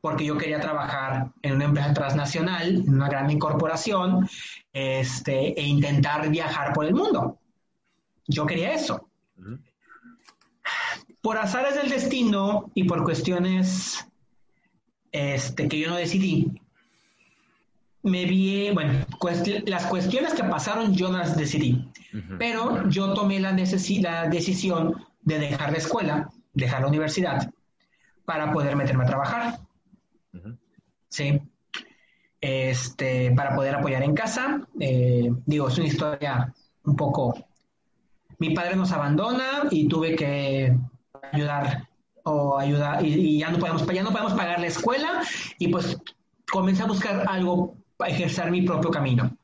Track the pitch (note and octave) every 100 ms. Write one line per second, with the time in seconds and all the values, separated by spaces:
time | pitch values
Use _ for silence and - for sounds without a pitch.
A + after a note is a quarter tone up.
0 | D#3+ D3 D3+ D3+ D#3 D3+ D#3 D3+ C#3 C#3
1 | C3+ B2+ B2+ - C#3+ C3+ C#3+ C#3+ C#3+ C#3+
2 | C#3 D3 C#3 E3 E3+ F#3 E3+ F#3+ - C3+
3 | C#3 C#3 C#3 D3+ D3+ B2+ D#3 D#3+ A3+ G3
4 | F3+ F#3 F#3+ - - - _ C3+ C3+ C3
5 | B2+ - - C3+ D3 D3 C#3+ C#3+ C#3+ C#3+
6 | C#3+ D3+ D3+ D3+ A#2 D3+ C#3 D3+ D3+ A3+
7 | G#4+ F#4+ - - _ _ _ _ _ _
8 | _ _ - C#3+ D3+ E3 F#3+ D#4 D4+ -
9 | - _ _ _ F#2 C3 - _ _ -
10 | - - - _ _ _ - - - -
11 | - - - A3 G3 G#3 C#4 C#4 C4+ C4
12 | C4+ C4+ A#3 G3+ G3 G#3 - - F3 E3
13 | E3 D#3+ - F3+ F#3 F#3 F#3 F#3 - -
14 | - _ _ _ _ _ _ _ _ _
15 | _ D3+ C#3+ C3+ - - D3+ D3+ D#3+ F3
16 | E3+ F#3+ F#3+ D#3 - - _ _ _ _
17 | _ _ _ _ _ _ _ _ _ _
18 | G3+ F3+ F3+ F#3+ F#3+ G3 G3+ F#3+ D3 C3
19 | - - F3+ E3+ G3 G3+ - F#3 F#3+ F#3+
20 | F#3 B3 D#4+ D#4+ F#3+ C#3+ G#3 G#3 A3 F#3
21 | F#3 F#3 E3 D#3 D3 D3+ B2+ B2 - -
22 | - G#2+ - F#2+ A#3 A3+ A#3+ - G3 F#3
23 | G3 G3+ G3+ G3 F#3+ F#3+ F#3 F#3 - G3
24 | F3 E3 D#3+ E3+ F#3+ - F#3+ E3 D#3+ -
25 | - _ - D#3 C#3+ C#3+ D3 D#3+ - -
26 | D#3 D3 - - _ C3+ B2+ C3 C3+ D3+
27 | D#3 F#3+ F3 C3+ - - _ _ _ _
28 | _ _ - D#3+ D3+ D3+ C#3+ C#3+ B2+ B2+
29 | B2+ C3+ C#3 A#3 A#3+ - - _ _ _
30 | _ _ _ F2+ G2 B2 _ _ _ _
31 | _ - C#3+ D3 - _ _ - - _
32 | _ _ _ _ C#3+ C3+ C3 B2+ - -
33 | C3+ B2+ B2+ B2+ C#3 C#3 C3+ C#3 D3 C3
34 | C#3 D3+ A3+ B3+ C4+ D4+ - C4+ C#3 B2+
35 | B2 B2 A#2+ B2 - D3 C3+ C3 D#3+ D3
36 | D3+ D3 D3 B2+ B2+ - _ _ - C#3+
37 | C#3+ C#3 B2 - - _ _ _ _ _
38 | _ _ _ - D#3+ E3 F3 F#3+ F#3 D#3+
39 | C#3+ D3+ A3 B3+ C4 C#4+ D4 D#3+ D3+ D#3+
40 | D#3+ D#3+ C#3+ C#3+ C#3 C3+ C3 B2+ B2 -
41 | _ C3+ - D3 D3 C#3+ C#3 D3 - _
42 | _ _ - D3 C#3+ C#3 C#3+ C#3+ D3 C#3+
43 | D#3+ D3+ E3 D3+ D#3+ E3+ E3+ E3 E3+ F#3
44 | G#3 A3+ G#3 - F3 F3 E3+ E3+ A#3 C4+
45 | D#4 F4 E4 - - - F3 - - -
46 | - - _ _ - F#3+ F#3 F#3 F#3+ G3
47 | A3 G3 F#3 F#3 F3+ F3+ F3+ - _ _
48 | F3 - E3+ F#3 E3+ F3+ F#3 D#3+ F3 D3+
49 | C#3 B2 B2 -